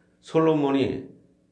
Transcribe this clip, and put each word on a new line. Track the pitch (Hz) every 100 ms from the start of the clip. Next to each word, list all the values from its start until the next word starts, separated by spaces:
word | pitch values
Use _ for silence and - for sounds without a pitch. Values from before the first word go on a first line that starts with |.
| _ _
솔로몬이 | - 160 160 151 143 135 110 - - - _ _ _